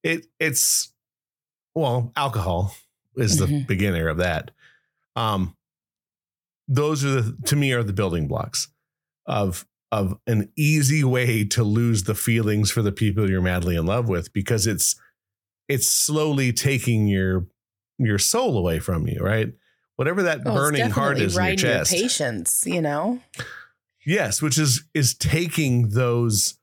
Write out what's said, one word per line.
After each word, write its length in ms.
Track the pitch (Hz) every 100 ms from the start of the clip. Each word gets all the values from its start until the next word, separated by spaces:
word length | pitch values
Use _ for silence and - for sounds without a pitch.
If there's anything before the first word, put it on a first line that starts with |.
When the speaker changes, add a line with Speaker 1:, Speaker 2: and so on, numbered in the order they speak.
Speaker 1:
It, 240 | 165 165 - _
it's, 540 | 156 127 - - - _ _ _ _ _ _ _ _
well, 380 | 165 143 123 117 -
alcohol 580 | 135 113 87 87 98 - _ _ _ -
is 220 | 110 87
the 80 | 95
Speaker 2:
Mm-hmm. 200 | 143 131
Speaker 1:
beginner 420 | 92 101 85 80
of 100 | 80
that. 320 | 90 80 - _ _ _ _ _ _ 120
Um, 400 | 113 98 90 - _ _ _ _ _ _ _ _ _ _ -
those 360 | 135 147 151
are 160 | 139 135
the, 140 | 110 - -
to 100 | 147
me, 160 | 139
are 100 | 123
the 100 | 104
building 360 | 95 98 85 71
blocks 400 | - - - - _ _ _ _ _ -
of, 400 | 113 98 87 - _ _
of 280 | 110 95 95 -
an 240 | 110 - -
easy 460 | 151 156 135 156
way 420 | 131 127 123 113
to 200 | 101 -
lose 400 | 107 110 120 110
the 100 | 92
feelings 560 | 101 - 113 107 104 104
for 120 | -
the 100 | 104
people 360 | 98 110 101 101
you're 120 | 95
madly 340 | 90 90 87 85
in 100 | 82
love 220 | 113 117
with, 240 | 90 -
because 340 | 101 98 113 107
it's, 300 | 104 - - _ _ _ _ _ _ -
it's 200 | 139 -
slowly 640 | - - 151 156 139 127
taking 540 | 113 139 131 - 110 104
your, 380 | 98 95 92 90 _ _ _ _ -
your 200 | 120 101
soul 380 | - 233 254 113
away 220 | 87 80
from 260 | - 85 78
you, 140 | 76
right? 320 | 95 110 113 - _ _ _ -
Whatever 260 | 131 185
that 200 | 180 147
Speaker 2:
Well, 100 | 233 214
it's 40 |
Speaker 1:
burning 260 | 143 147 -
heart 260 | 101 - 135
Speaker 2:
definitely 80 | 101
Speaker 1:
is 100 | 90
in 60 |
your 60 | 92
Speaker 2:
riding 140 | 190 127
your 120 | 104
Speaker 1:
chest. 140 | 73
Speaker 2:
patience, 720 | 180 240 - 135 107 82 - -
you 140 | 175
know? 380 | 151 147 190 247 _ - - - - _ _ _ -
Speaker 1:
Yes, 340 | 202 120 107
which 180 | 151 135
is, 260 | 151 117 -
is 200 | 156 127
taking 760 | - - 160 175 165 143 123 113
those 640 | 110 123 120 117 104 - -